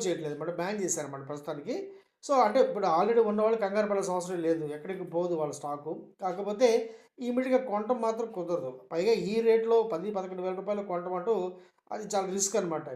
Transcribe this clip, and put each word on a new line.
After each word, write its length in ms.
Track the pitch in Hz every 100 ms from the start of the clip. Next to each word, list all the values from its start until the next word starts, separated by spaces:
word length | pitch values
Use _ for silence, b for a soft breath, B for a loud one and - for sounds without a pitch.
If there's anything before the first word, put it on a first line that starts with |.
చేయట్లేదు 300 | 185 156 151
అన్నమాట, 180 | 147 160 165
బ్యాన్ 180 | 202 214
చేశారన్నమాట 420 | 175 165 139 139 135
ప్రస్తుతానికి. 460 | 147 165 147 165 349 - B B B -
So 80 | 269
అంటే 140 | 214 262 -
ఇప్పుడు 200 | 185 190
already 300 | 165 208 233 214
ఉన్న 100 | 208
వాళ్ళు 140 | 220 226
కంగారు 240 | 196 208 208
పడాల్సిన 240 | 196 175 180
అవసరం 240 | 170 180 165
లేదు, 180 | 160 151 147
ఎక్కడికి 280 | 185 180 170
పోదు 200 | 165 180 165
వాళ్ళ 120 | 147 139
స్టాకు. 340 | 147 147 - - - -
కాకపోతే 460 | 185 180 202 208 247 226 - B B - 247
ఇమ్మీడియట్‌గా 340 | 247 262 254 -
కొనటం 280 | 208 220 233 226
మాత్రం 220 | 226 226 180
కుదరదు. 360 | 170 175 - - -
పైగా 200 | 165 202 214 175
ఈ 40 | 226 226
రేట్లో 280 | 226 226 226 214
పది, 160 | 165 202 196
పదకొండు 280 | 185 185 185
వేల 100 | 185
రూపాయలు 220 | 185 208 202
కొనటం 240 | 175 175 180
అంటూ 160 | 175 208 180 180 B B -
అది 120 | 214 208
చాలా 140 | 202 190 196
రిస్క్ 200 | 202 220
అనమాట. 280 | 180 156 143